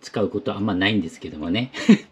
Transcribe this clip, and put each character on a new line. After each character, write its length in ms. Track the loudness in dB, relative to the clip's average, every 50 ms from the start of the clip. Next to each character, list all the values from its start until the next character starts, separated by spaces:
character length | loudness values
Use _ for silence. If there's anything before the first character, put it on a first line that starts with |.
使 200 | -20 -8 -4 -2
う 80 | -2 -2
こ 100 | -2 -4
と 160 | -4 -4 -4
あ 20 | -2
ん 80 | -2
ま 80 | -2 0
な 140 | 2 2 2
い 80 | 2
ん 60 | 0
で 80 | 0 -2
す 100 | -6 -12
け 100 | -14 -14
ど 80 | -12 -8
も 120 | -6 -2
ね。 220 | -2 -2 -2 -4 -6 0 4 6 6 6 4 -2